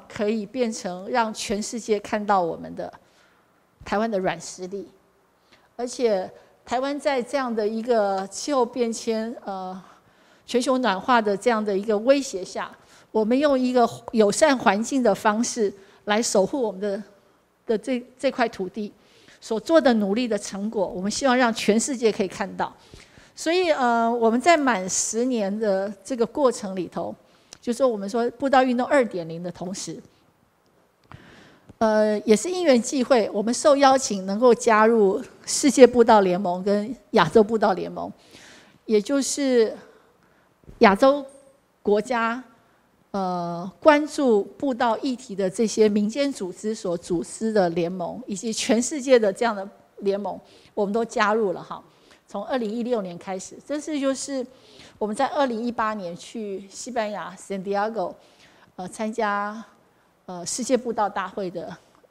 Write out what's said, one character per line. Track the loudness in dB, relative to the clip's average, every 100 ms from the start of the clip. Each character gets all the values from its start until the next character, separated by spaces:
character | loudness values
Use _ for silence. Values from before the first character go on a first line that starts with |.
| -14
可 | -4 -2
以 | -2 -4
变 | -4 -4
成 | -4 -8 -10 -4
让 | -2 -2
全 | -6 -6 -6
世 | -6 -8
界 | -2 -2
看 | -2 -4
到 | 2 2
我 | 2 -4
们 | -10 -12
的 | -12 -14 _ _ _ _ _ _ _ _ -6
台 | -2
湾 | -2
的 | -2
软 | -2 -4
实 | -10 -14 -12
力， | -12 -14 _ _ _ _ _ _ _ _ -10
而 | -10
且 | 0 2 2 -2 -12 -20 _ -6
台 | -4
湾 | -2 -2
在 | -2 -2
这 | -2 -4
样 | -2
的 | -2 -2
一 | -2
个 | 0 2 2 0 -4
气 | -8 -2
候 | 0 0
变 | 0 -4
迁， | -2 -4 -4 -4 -8 -10
呃， | -10 -10 -12 -18 -20 _ _ _ _ -4
全 | -2
球 | 0 2
暖 | 2 0
化 | 2 2
的 | 2 0
这 | 0
样 | 0
的 | 0 -2
一 |
个 | 0 0
威 | 4 2
胁 | 2 -8
下， | -10 -10 -10 -14 _ -20 _
我 | -2
们 | 2 2
用 | 4 2
一 | 2
个 | 4 2 0 -4
友 | 2 4
善 | 4 4 4
环 | 2 0
境 | -2 0
的 | 2 2
方 | 0 0
式 | -2 -2 -2 -4 -18 _ -2
来 | -2
守 | 2 2 2
护 | 0
我 | -4
们 | -4
的， | -6 -6 -10 _ _ _ _ _ -4
的 | -4
这， | -2 -4 -6 _
这 | -2
块 | 0 -2
土 | -2 -8
地 | -6 -10 -12 _ _ -20 _
所 | -6 -6
做 | 4 6
的 | 6 4
努 | 2
力 | 0 0
的 | -2
成 | -4 -8 -6
果， | -2 -4
我 | -2
们 | -4
希 | 0 2
望 | 4
让 | 2
全 | 2 2 2
世 | 0 0
界 | 0
可 | 0
以 | -4
看 | -4 -8 -6
到。 | -8 -8 -20 -20 -20 -20 -20 -6
所 | -2
以， | 0 2
呃， | 2 2 2 0
我 | 2 2
们 | 4
在 | 4 4
满 | 4 0 -2
十 | -4 -4 -2 -2
年 | 0 -2 -2
的 | 0 0 -2 -10
这 | -10 -4
个 | -2
过 | 2 2
程 | 2 -6 -8
里 | -6
头， | -6 -8 -10 _ _ _ -12
就 | -8
说 | 0 0
我 | 0
们 | -4
说 | -2 -4
步 | -2 2
道 | 4
运 | 4 0
动 | 2
二 | 2
点 | 2 -4 -8
零 | -10
的 | -10
同 | -10 -10
时， | -8 -10 -12 -16 _ _ _ _ _ _ _ _ _ _ -20 -20 -20 -20 _ _ -2
呃， | 2 4 2 0
也 | 4 4
是 | 4
因 | 0
缘 | 4 4
际 | 2 -2
会， | 2 4 4
我 | -2
们 | -2
受 | 2 4 6
邀 | 6 4
请 | 0 -6 -4
能 | 2
够 | 4
加 | 4 4 4 6
入 | 6 4 2 -6 -16 -8
世 | 0 2
界 | 8 8
步 | 10
道 | 8 8
联 | 6 0
盟 | -2 -2
跟 | 0 -2 -2 -12 _
亚 | 2 6
洲 | 6
步 | 4 2
道 | 0
联 | 0 -4
盟， | -8 -10 -12 _ -20 -20 -20 -20 _ 0
也 | 0
就 | 2 -2
是 | -2 -2 2 4 2 -2 -16 _ _ _ _ _ _ _ -20 4
亚 | 4 8
洲 | 4 4 -4 -18 -20 _ _ _
国 | 0 0
家， | 0 -2 -2 -4 -10 _ _ _ _ _ _
呃， | -6 -4 -4 -6 -8 -10 0
关 | 4 4 2
注 | -2 2 2
步 | 0 -6 -6
道 | -2 -2 -2
议 | -4 -6
题 | -8 -4
的 | -4
这 | 0 -2
些 | 2 2
民 | 2 -2
间 | -2 -4
组 | -4 -10
织 | -8 -8 -6
所 | -6 -6
组 | -4 -4
织 | -4 -6 -2
的 | 2 2
联 | 0 -4
盟， | -4 -8 -10 -10
以 | -8
及 | -6
全 | -6 0 0
世 | 0 -6
界 | 4 4
的 | 4
这 | 0 -2
样 | -4
的 | -10 -16 _ -6
联 | -4 -2
盟， | -4 -10 -16 -20 _ -4
我 | -2
们 |
都 | 0
加 | -2 0 2
入 | 2 0
了 | -2
哈。 | -8 -14 -16 _ _ -20 _
从 | -10 -4
二 | -4
零 | -4
一 | -4
六 | -2 -2
年 | -4 -12
开 | -10 -10
始， | -10 -18 -8
这 | -8
次 | -4 -2
就 | -2
是 | -2 -6 -8 -8 -14 -20 -20 -20 _
我 | -6
们 |
在 | -2 -2
二 | 0 -2
零 | -2
一 | -4
八 | -4 -4
年 | -4 -10 -12
去 | -14 -12 -8 -10 -12
西 | -16 -8
班 | -4 -4
牙 | -6 -12 -16
圣 | -10 -8
地 | -4
亚 | -4 -2
哥， | -4 -6 -8 _ _ _ _ _ -14
呃， | -14
参 | -8 -6
加， | -2 -2 -2 -4 -10 -16 _ _ _ _ _ -16
呃， | -12 -8
世 | -8
界 | -2 -2
步 | 0
道 | -2 -2
大 | -4 -8
会 | -8 -8
的 | -8 -12 -14 _ _ _